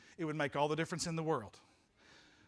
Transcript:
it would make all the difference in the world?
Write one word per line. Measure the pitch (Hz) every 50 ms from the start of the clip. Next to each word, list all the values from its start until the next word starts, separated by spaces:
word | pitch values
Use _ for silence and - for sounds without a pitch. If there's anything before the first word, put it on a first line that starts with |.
| - - - -
it | 170
would | 151 151
make | 156 143 139 -
all | 143 147 151
the | 156
difference | 151 160 - 180 160 -
in | 170 165
the | 165 160
world? | 156 156 127 107 98 - - - - - _ _ _ _ _ - - - - - - - - -